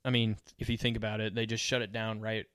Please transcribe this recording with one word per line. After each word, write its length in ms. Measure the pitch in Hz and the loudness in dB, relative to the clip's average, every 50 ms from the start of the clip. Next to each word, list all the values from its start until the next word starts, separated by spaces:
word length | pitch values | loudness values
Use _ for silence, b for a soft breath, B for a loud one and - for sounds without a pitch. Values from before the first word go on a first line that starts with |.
| - | 0
I 60 | 131 | 2
mean, 260 | 123 120 113 110 104 - - - - - | 4 4 4 4 2 -2 -6 -12 -10 -4
if 100 | 113 - | -2 -2
you 80 | 117 | 0
think 200 | - 120 120 113 | 2 2 0 0
about 240 | 110 110 107 107 107 | 0 -2 -2 -2 -2
it, 120 | 110 107 95 | -2 -2 -2
they 120 | 117 117 | -2 -2
just 180 | 113 117 110 - | 0 -2 -2 0
shut 180 | - 131 123 | 0 0 0
it 100 | 113 95 110 | 0 -2 -4
down, 260 | 113 110 110 110 107 | -4 -4 -4 -4 -4
right? 260 | 107 110 110 107 - - | -4 -4 -4 -4 -6 -8